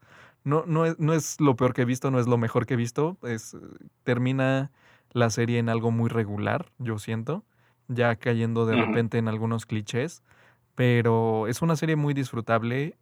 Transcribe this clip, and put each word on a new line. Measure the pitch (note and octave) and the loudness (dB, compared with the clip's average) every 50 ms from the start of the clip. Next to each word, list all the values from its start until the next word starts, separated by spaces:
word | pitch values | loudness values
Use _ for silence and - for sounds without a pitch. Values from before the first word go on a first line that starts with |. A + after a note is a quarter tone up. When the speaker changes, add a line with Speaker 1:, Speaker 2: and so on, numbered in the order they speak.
| _ _ - - - - _ _ - | _ _ -20 -20 -20 -20 _ _ -2
Speaker 1:
no, | C#3 D3 D#3+ D#3 | 0 0 0 0
no | F3 D#3 D#3+ E3 | 0 0 2 2
es, | E3 E3 - | 0 0 0
no | D#3+ D3 E3 | 0 2 2
es | D#3+ C#3+ - - - | 0 0 -2 -2 2
lo | D#3 C#3+ B2+ | 4 4 4
peor | - B2+ B2+ A#2+ | 4 2 2 2
que | - B2+ | 0 0
he | |
visto, | A#2+ B2+ B2+ - C#3 | 0 0 -2 -2 0
no | C3+ B2+ | 0 0
es | A#2 | 2
lo | A#2 B2 A#2+ | 2 2 2
mejor | A2+ A2+ - B2+ A2+ | 0 0 0 -2 -2
que | - C#3 | 0 -2
he | |
visto". | A#2+ A#2+ A#2 - - D3 E3 F#3+ - | -2 -2 -2 -2 -2 -2 -2 -4 -6
Es, | - A#2+ A#2 A2 - - - - E2+ - - - - - - _ _ | -8 -8 -8 -8 -10 -14 -16 -18 -18 -18 -20 -20 -20 -20 -20 _ _
termina | - B2 A#2+ B2+ B2+ C3 C3+ C3 C3 C3+ C3+ C3+ C#3 - _ _ _ _ _ _ _ | -2 0 0 0 0 0 2 2 2 2 0 -2 -4 -8 _ _ _ _ _ _ _
la | - B2 A#2+ A2+ | 0 2 2 2
serie | G#2+ B2 A#2 A#2 A#2+ A#2 | 2 0 0 0 0 0
en | A#2 A#2 | 0 0
algo | A2+ A#2 A2 A#2 | 0 0 0 0
muy | A#2 A#2 A#2 A#2 | 0 2 0 0
regular, | A#2 A#2 A2 G2+ G#2 G#2 G#2 G#2 A2+ D3 F3+ - _ - | 0 0 -2 -2 -2 -2 0 0 -2 -2 -4 -8 _ -8
yo | C3 A2+ A2 | -6 -6 -6
siento, | G#2 - - A2+ A2+ A2+ B2+ D3+ G3+ - _ _ _ _ _ _ _ _ | -6 -6 -6 -6 -6 -4 -6 -6 -6 -8 _ _ _ _ _ _ _ _
ya | - B2 A#2+ A#2+ A#2 A2+ | -4 0 2 2 2 0
cayendo | - - B2+ A#2 A2+ A2+ A2+ A#2 A#2 A#2 | 0 0 0 0 0 0 0 0 0 2
de | A2+ A2 | 2 2
Speaker 2:
Ujú. | A#2+ A2+ | 2 2
Speaker 1:
repente | A2 A2 A#2 A#2 A2 - A#2 | 2 0 0 0 0 0 -2
en | A2+ | -2
algunos | A2+ G#2+ A2 A2+ A2+ A#2 A2+ - | -2 -2 -2 -2 -2 -2 -4 -4
clichés, | - A#2 A2 G#2+ - - A#2 C3+ E3+ - - _ _ _ _ _ _ _ _ _ _ _ | -4 -6 -6 -4 -4 -4 -4 -4 -4 -8 -14 _ _ _ _ _ _ _ _ _ _ _
pero | - B2+ B2 A#2+ A#2+ A2+ A#2+ A#2 A2+ A2+ A2+ A2 A2 G#2+ | 2 4 4 4 4 4 4 4 4 2 2 2 0 0
es | G#2+ B2 - | -2 -2 -2
una | E3+ E3 E3 | 0 0 0
serie | D3 E3 D#3+ D#3+ | 0 0 0 0
muy | D3+ D3 D3 C#3+ | 0 0 0 -2
disfrutable | C#3 C3+ - - A#2+ G#2+ - A2+ A2+ A2+ A#2 A#2+ C3+ C#3+ D#3+ - _ | -2 -4 -4 -6 -6 -2 0 0 0 0 -2 -2 -4 -4 -6 -10 _